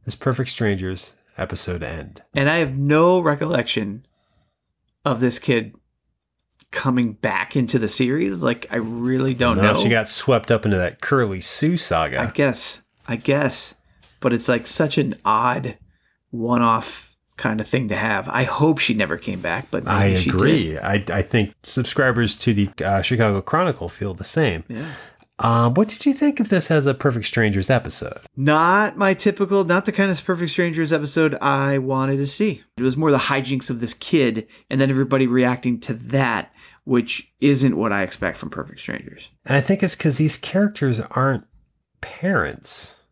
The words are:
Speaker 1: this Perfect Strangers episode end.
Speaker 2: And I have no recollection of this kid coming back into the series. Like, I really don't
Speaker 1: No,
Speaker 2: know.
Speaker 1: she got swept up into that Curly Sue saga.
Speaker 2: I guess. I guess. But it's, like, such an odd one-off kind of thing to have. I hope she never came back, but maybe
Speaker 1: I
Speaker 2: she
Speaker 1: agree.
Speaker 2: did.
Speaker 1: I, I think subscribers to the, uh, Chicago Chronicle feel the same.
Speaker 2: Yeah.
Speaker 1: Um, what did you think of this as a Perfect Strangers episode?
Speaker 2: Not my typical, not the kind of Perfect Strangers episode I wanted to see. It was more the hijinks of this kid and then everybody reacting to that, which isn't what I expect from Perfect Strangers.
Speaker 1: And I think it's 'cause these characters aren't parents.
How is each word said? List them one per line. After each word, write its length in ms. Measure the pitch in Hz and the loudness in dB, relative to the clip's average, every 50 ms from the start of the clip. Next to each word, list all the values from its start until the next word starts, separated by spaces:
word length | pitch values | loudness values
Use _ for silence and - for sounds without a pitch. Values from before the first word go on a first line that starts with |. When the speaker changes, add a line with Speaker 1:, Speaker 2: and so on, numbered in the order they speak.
| _ | _
Speaker 1:
this 100 | - - | -10 -12
Perfect 340 | - - 139 123 - 131 - | -4 -4 -2 -2 -2 -4 -6
Strangers 640 | - - 120 104 101 92 95 92 95 92 - - _ _ _ _ _ | -4 -2 0 0 0 -2 -4 -6 -6 -8 -12 -16 _ _ _ _ _
episode 460 | - 92 - - - - - 87 85 | -10 -8 -8 -6 -8 -6 -6 -6 -6
end. 400 | 82 - - 80 - - - - _ _ - | -6 -8 -8 -10 -12 -14 -18 -20 _ _ -2
Speaker 2:
And 120 | 139 139 | 0 2
I 100 | 147 160 | 2 2
have 200 | 170 160 135 131 | 2 0 0 -2
no 420 | 135 139 143 151 156 170 175 180 185 | -2 2 2 4 6 6 6 6 4
recollection 880 | 170 156 147 143 160 156 175 - 113 - - 120 107 101 98 120 _ _ _ _ _ _ _ _ _ _ _ _ _ _ _ _ _ _ _ _ _ | 4 2 0 0 -2 -2 0 -2 -2 -2 -2 -4 -4 -4 -8 -10 _ _ _ _ _ _ _ _ _ _ _ _ _ _ _ _ _ _ _ _ _
of 160 | 147 127 113 | -2 0 2
this 200 | 127 123 120 - | 0 0 0 -2
kid 340 | - - 127 117 110 110 - _ _ _ _ _ _ _ _ _ _ _ _ _ _ _ _ _ _ _ | 0 0 0 0 0 -4 -14 _ _ _ _ _ _ _ _ _ _ _ _ _ _ _ _ _ _ _
coming 440 | - - - 135 123 123 120 113 104 | -10 -4 -2 0 2 2 0 0 -4
back 420 | _ - 117 98 92 90 - - | _ -4 -2 0 -2 -2 -2 -2
into 240 | 139 123 113 - 127 | -2 0 0 0 0
the 80 | 110 | 0
series. 560 | 101 - - 131 120 135 156 180 196 196 170 156 | 0 0 0 0 0 0 0 0 -2 -2 -2 -2
Like, 240 | 120 120 120 - - | -2 -2 -2 -6 -6
I 60 | - | -6
really 560 | 117 110 110 117 117 120 127 131 127 131 135 127 | -4 -4 -4 -6 -4 -2 -2 0 0 0 0 0
don't 240 | 120 127 120 113 | 0 2 2 4
Speaker 1:
No, 160 | 90 98 104 104 | 4 4 4 4
Speaker 2:
know. 0 | |
Speaker 1:
she 160 | - - 117 | 4 4 4
got 180 | 117 113 110 | 2 2 2
swept 440 | - - - - - 123 113 - - | 0 -4 -2 2 2 2 2 4 2
up 120 | 120 107 - | 0 2 2
into 140 | 107 101 | 0 0
that 240 | 92 90 87 - _ | 2 0 -2 -4 _
Curly 400 | - - 143 135 120 104 95 92 | -2 0 2 2 2 0 -2 -4
Sue 340 | - - - - 151 156 180 | -4 -4 -2 0 0 0 0
saga. 420 | 170 - - - 80 80 73 - - | 0 0 0 0 0 0 0 -2 -2
Speaker 2:
I 60 | - | -4
guess. 560 | 113 - - 143 135 120 - - - - - _ _ _ _ _ | -2 0 0 0 2 2 0 -2 -4 -4 -8 _ _ _ _ _
I 80 | - 117 | -8 -8
guess. 580 | 113 - - 139 143 147 135 - - - - - _ _ _ _ _ _ _ _ _ | -4 0 0 2 2 2 0 0 -2 -6 -8 -12 _ _ _ _ _ _ _ _ _
But 120 | - 127 120 | 0 0 0
it's, 140 | 117 - | 2 2
like, 200 | - 127 120 - | 0 0 0 0
such 320 | - - - 156 147 - 160 | -2 0 0 0 0 2 0
an 160 | 139 - - - _ | 0 0 -4 -2 _
odd 520 | 98 107 107 117 123 123 - 127 123 - _ - _ _ _ _ _ _ _ _ _ | 2 2 4 2 2 0 -2 -4 -8 -10 _ -20 _ _ _ _ _ _ _ _ _
one-off 840 | - 117 113 120 123 120 120 117 113 113 - - - - - - _ _ _ _ _ | -8 -6 -2 0 2 2 4 4 2 2 -2 -6 -12 -14 -18 -20 _ _ _ _ _
kind 240 | - - 127 107 110 | -4 -4 -2 -2 -2
of 80 | 107 | -2
thing 200 | - - 131 127 | -2 -2 -2 -2
to 80 | 104 101 | -2 -4
have. 340 | 87 107 113 104 95 - - | -2 0 0 0 -2 -2 -4
I 140 | - 127 131 | -2 -2 -2
hope 340 | - - - 147 160 156 | -2 0 2 2 2 2
she 160 | 135 - - 113 | 2 0 -2 0
never 240 | 107 98 80 80 | 0 0 -2 -2
came 240 | - - - 95 92 | -6 -6 -8 -8 -6
back, 280 | - 82 85 117 131 - | -4 -4 -4 -4 -6 -6
but 140 | - - - | -6 -6 -2
maybe 300 | - 101 98 98 98 92 | 0 2 2 4 2 2
Speaker 1:
I 40 | 92 | 2
Speaker 2:
she 100 | 87 - | 0 0
Speaker 1:
agree. 340 | - 90 107 147 160 147 92 80 78 | 0 2 4 4 4 2 0 -2 -6
Speaker 2:
did. 40 | 78 - | -6 -4
Speaker 1:
I, 200 | 92 101 104 - - | -2 -2 -2 -2 -2
I 100 | 85 98 95 | -2 -2 -2
think 320 | - - 117 101 98 - _ - | 0 0 0 0 0 -6 _ -12
subscribers 720 | - - 131 120 - - - 135 127 117 120 117 104 - | -6 -4 -4 -4 -2 0 2 2 2 2 2 0 0 0
to 180 | - - 123 110 | 0 0 0 2
the, 160 | 101 101 95 - - - | 2 0 0 -2 -6 -2
uh, 160 | 98 98 98 | 0 0 0
Chicago 400 | 95 - 120 113 113 107 101 98 | 0 0 0 2 2 2 2 0
Chronicle 480 | 95 - - 160 185 170 - - - 87 | -2 0 0 0 0 0 -2 -4 -8 -12
feel 240 | - - - 101 92 | -8 -8 -8 -8 -8
the 100 | - 95 | -8 -10
same. 420 | - - 160 156 117 87 80 87 | -4 0 0 0 2 0 -4 -8
Speaker 2:
Yeah. 240 | - 120 110 123 113 120 - - - _ _ _ _ _ - | -10 -12 -10 -10 -12 -14 -16 -20 -20 _ _ _ _ _ -2
Speaker 1:
Um, 340 | - 117 117 117 117 120 127 | 0 2 4 4 4 4 4
what 140 | 170 220 | 2 0
did 180 | 214 - - - | 0 -2 -2 0
you 80 | 285 269 | 0 2
think 260 | 277 294 294 285 - | 2 2 0 2 0
of 100 | 226 - | 0 0
this 200 | 202 180 - - | 2 0 2 2
as 160 | 165 151 135 | 2 2 2
a 80 | 139 131 | 2 -2
Perfect 320 | - - 143 123 117 104 | 2 0 0 0 0 -4
Strangers 460 | - - 120 110 107 101 98 95 - | -2 0 2 2 2 2 0 2 2
episode? 480 | 135 117 - 73 - - - - - - - - _ | 0 0 0 -4 -8 -8 -8 -10 -12 -14 -18 -16 _
Speaker 2:
Not 600 | 131 135 147 151 156 165 175 185 202 214 196 - | 0 2 2 4 4 4 4 4 4 2 0 0
my 180 | - 196 196 190 | 0 0 2 2
typical, 480 | - - 208 202 202 202 180 196 196 190 | 2 2 0 2 2 -2 2 2 2 2
not 200 | 165 175 185 - | 2 2 2 2
the 60 | 214 | 0
kind 200 | 196 - 196 196 | 0 0 0 0
of 120 | 180 143 - | 0 -2 -2
Perfect 280 | - 190 170 175 156 | -4 -2 -2 -2 -2
Strangers 420 | - - 175 170 160 160 165 151 160 | 0 0 0 0 0 -2 0 0 0
episode 420 | 151 147 143 - 160 160 151 143 - | 0 0 0 2 2 2 2 0 0
I 380 | - 139 139 135 139 139 139 139 | 0 0 0 2 2 0 0 0
wanted 380 | 127 131 135 131 131 135 139 | 0 0 0 0 0 0 0
to 100 | 135 143 | -2 0
see. 340 | 139 - - 208 214 143 - _ _ _ | -2 0 0 0 -2 -2 -6 _ _ _
It 60 | - 123 | 0 0
was 120 | 131 127 | 0 2
more 140 | 147 156 151 | 2 4 4
the 60 | 143 | 4
hijinks 540 | 127 - - 139 135 127 127 139 131 - - | 4 2 0 0 -2 0 -2 -4 -4 -2 -4
of 80 | 127 117 | -4 -4
this 160 | 120 113 - | -4 -6 -6
kid 520 | - - - - 156 135 117 110 110 107 _ - - _ _ | -8 -2 2 2 4 4 4 0 -2 -8 _ -20 -20 _ _
and 100 | 123 135 | 0 2
then 120 | 135 139 | 2 4
everybody 340 | 135 131 135 123 139 131 131 | 4 2 2 2 2 2 2
reacting 540 | 120 123 127 123 123 123 120 - 127 120 113 | 4 4 4 4 2 0 0 -2 -2 -2 -2
to 140 | - - 117 | -4 -8 -8
that, 580 | 113 120 117 127 135 135 120 113 98 - - _ _ - - - _ _ | -8 -6 -2 0 2 2 2 0 -2 -6 -8 _ _ -20 -20 -20 _ _
which 500 | - 127 123 117 - - - - _ _ _ | 0 2 2 2 0 -8 -10 -10 _ _ _
isn't 340 | 127 139 143 123 135 131 90 | 2 2 4 4 2 0 0
what 160 | 78 110 110 | 0 -2 -2
I 120 | 101 101 95 | 0 -2 -2
expect 340 | 92 - - 101 87 80 | -4 -6 -4 -4 -6 -6
from 140 | - - 76 | -6 -12 -12
Perfect 280 | - - - - - - | -10 -10 -12 -12 -14 -16
Strangers. 480 | - - - - - - - - - - _ _ _ | -10 -10 -10 -10 -10 -16 -20 -20 -20 -20 _ _ _
Speaker 1:
And 140 | - 135 | 0 2
I 40 | 143 | 2
think 200 | 135 - 196 190 | 4 2 0 0
it's 140 | 202 175 - | 0 -2 -2
'cause 220 | - - 160 135 | 0 0 0 2
these 200 | 127 156 151 - | 2 0 0 0
characters 600 | - - - - 190 208 208 208 - 143 135 117 110 | -2 -6 -4 0 0 0 0 0 0 0 0 0 -2
aren't 460 | - - - 123 131 135 131 - - _ _ _ _ _ _ _ _ _ _ _ | -4 -4 -2 0 0 0 0 -2 -6 _ _ _ _ _ _ _ _ _ _ _
parents. 960 | - - - - 156 190 196 131 80 69 - - - - - - - - - _ _ _ | -16 -16 -12 -6 -4 0 0 0 0 -2 -6 -10 -12 -10 -10 -8 -10 -12 -14 _ _ _